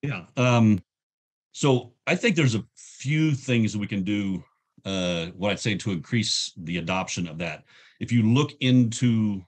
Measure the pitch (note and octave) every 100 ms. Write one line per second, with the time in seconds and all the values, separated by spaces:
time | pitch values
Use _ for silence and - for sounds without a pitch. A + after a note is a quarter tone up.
0 | C#3+ G2+ F2 - B2 A#2+ A2 G2+ - _
1 | _ _ _ _ _ - D3 B2 - _
2 | - F3 A#3+ E3+ C#3+ A2 - _ - -
3 | C3 D#3 D#3 C#3+ - A#2+ A2 G#2 G2+ G#2
4 | F#2 G#2 G2 F#2 - _ _ _ - F#2+
5 | F2+ E2+ E2 F2+ G2+ F#2+ - G2 - F2+
6 | - A#2+ G#2+ - - - E2 F2 E2 F#2
7 | - - F2 D#2+ E2+ D#2 _ - - _
8 | - A#2+ A2 B2 D3 - C3 B2+ A#2+ A#2
9 | B2 A2+ G#2+ G2